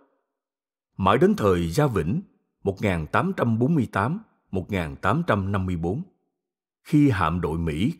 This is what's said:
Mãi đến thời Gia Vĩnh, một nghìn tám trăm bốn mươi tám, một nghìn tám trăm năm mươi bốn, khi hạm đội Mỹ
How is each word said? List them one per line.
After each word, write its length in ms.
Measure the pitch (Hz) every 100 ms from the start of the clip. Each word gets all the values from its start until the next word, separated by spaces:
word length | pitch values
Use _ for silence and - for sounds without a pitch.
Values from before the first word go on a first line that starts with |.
| _ _ _ _ _ _ _ _ _ -
Mãi 200 | 95 117
đến 160 | 190 220
thời 340 | 101 87 85
Gia 180 | 85 147
Vĩnh, 340 | 98 78 180 - _ _ _
một 180 | 98 95
nghìn 240 | 107 85 76
tám 240 | 104 170 185
trăm 220 | 131 113
bốn 160 | 127 165
mươi 120 | 107
tám, 280 | 98 113 196 - _ _
một 200 | 95 87
nghìn 240 | 98 80 69
tám 280 | 92 143 170
trăm 240 | 104 95
năm 140 | 101 92
mươi 120 | 87
bốn, 240 | 85 117 190 _ _ _ _ _ _ _
khi 260 | - 151 143
hạm 320 | 98 80 87
đội 160 | 80 82
Mỹ 360 | 82 76 120